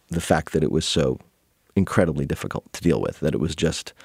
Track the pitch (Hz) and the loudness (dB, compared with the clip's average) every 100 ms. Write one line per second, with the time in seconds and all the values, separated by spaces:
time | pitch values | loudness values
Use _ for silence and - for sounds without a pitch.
0 | _ 82 - 82 - 82 78 80 - - | _ -4 0 0 0 0 0 0 0 2
1 | 69 65 - _ _ _ _ - 92 - | 0 0 -8 _ _ _ _ -2 2 2
2 | 87 71 71 78 - - - - 85 64 | 2 2 -2 -4 -6 -8 -10 -2 0 2
3 | 50 - 73 64 - - 80 - - - | 0 -2 -2 0 -2 -2 -2 -2 -8 -18